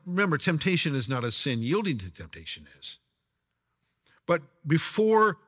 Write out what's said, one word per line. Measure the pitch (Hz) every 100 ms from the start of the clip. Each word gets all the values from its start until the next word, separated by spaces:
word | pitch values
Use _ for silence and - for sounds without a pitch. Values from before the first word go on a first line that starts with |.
remember, | - 180 202 151
temptation | - 165 190 180 160
is | 139 117
not | 131
a | 120
sin. | - 147 120
Yielding | 117 190 202 127
to | 90
temptation | - 82 - 82 - 73 -
is. | - - _ _ _ _ _ _ _ _ _ _ _ _ -
But | 170 143 _ 151
before | 160 - - 220 220 214 175